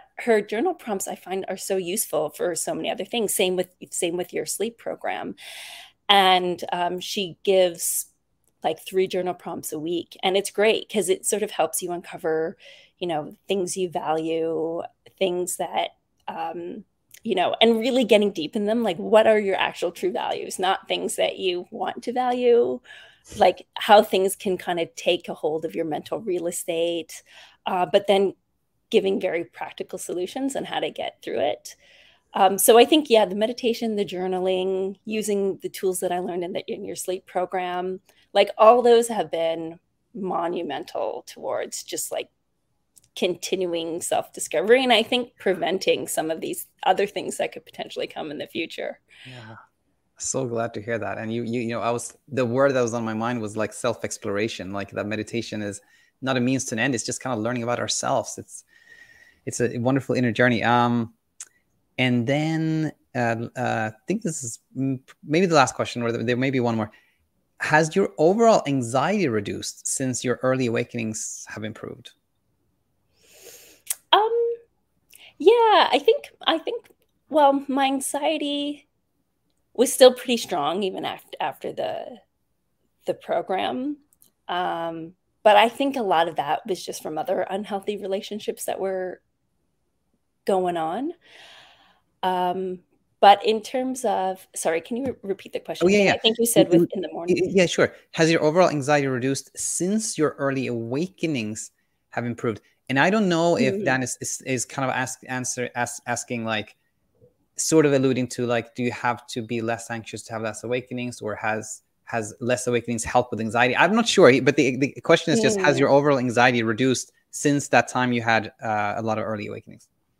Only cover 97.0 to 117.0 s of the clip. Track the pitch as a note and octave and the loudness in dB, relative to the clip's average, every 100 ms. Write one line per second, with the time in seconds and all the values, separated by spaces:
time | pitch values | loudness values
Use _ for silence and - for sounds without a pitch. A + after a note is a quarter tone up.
97 | D#3+ D#3+ E3+ F3+ F3 F3 F3 - D3+ - | -6 -6 -2 0 2 2 2 4 0 0
98 | _ - D#3+ E3 D3+ D#3+ F3 D3+ C3+ D3 | _ 0 2 4 4 4 4 2 2 2
99 | C#3 B2+ B2+ C3+ - - - - F3 G#3+ | 2 0 -2 -4 -6 -8 -6 -4 -2 -2
100 | G#3+ - D3 - C#3 C3+ A#2+ A#2+ A#2 C3 | -2 0 -2 0 -2 -2 -2 -4 -4 -4
101 | F#3 - E3 C#3 G#2+ G#2+ - _ _ _ | -4 -4 -2 -2 -4 -6 -12 _ _ _
102 | _ - A#2+ A#2 B2+ G#2 - _ - C3+ | _ -6 -6 -4 -4 -4 -10 _ -2 2
103 | D#3+ G#3+ G3 E3 E3+ E3+ - G3 F#3 C3 | 4 4 2 2 2 4 2 0 0 0
104 | B2 - C3 - C3+ C3 - - C3 B2 | -2 -6 -8 -8 -4 -4 -4 -4 -4 -2
105 | B2+ - - B2+ B2 - B2 A#2+ A#2+ - | -4 -8 -8 -6 -6 -6 -6 -4 -4 -4
106 | - A#2 - A#2+ A2+ A2 G#2 _ _ _ | -6 -6 -6 -6 -4 -4 -4 _ _ _
107 | _ _ _ _ _ - - D#3+ D3 C#3 | _ _ _ _ _ -8 2 4 6 4
108 | C3+ B2 B2 - A#2+ A#2+ A#2 - A#2+ A2+ | 4 2 -2 -4 -2 -2 -2 -4 -4 -2
109 | B2 A2+ - - A2+ A#2+ A2+ A2+ - A#2 | -2 -4 -6 -10 -6 -4 -2 -4 -6 -10
110 | G#2+ G#2+ - A2+ A2 G#2+ A#2 B2 B2 B2 | -10 -14 -10 -6 -6 -6 -4 -4 -4 -8
111 | B2 A#2+ G#2+ G#2 A2 A2 A2 - _ _ | -8 -8 -8 -4 -4 -4 -6 -14 _ _
112 | - A#2 G#2 - A#2+ B2 - A#2+ A2+ A#2 | -8 -6 -6 -6 -2 -2 0 -2 -2 -4
113 | - B2 B2 A2 A2 A#2 B2+ A2 E3 A3 | 0 0 0 -2 -2 2 2 4 2 2
114 | A3+ - D#3 B2+ C3 C#3+ C3 C3 C3+ - | 2 6 8 8 4 4 2 2 -2 -2
115 | - E3 - D3 C3 F#3+ F#3 C3 C#3 C#3 | 2 2 4 2 2 4 2 4 4 6
116 | D3 C3+ B2 A2+ B2 B2 A2+ A2 C3 B2 | 4 2 2 4 4 4 0 0 2 0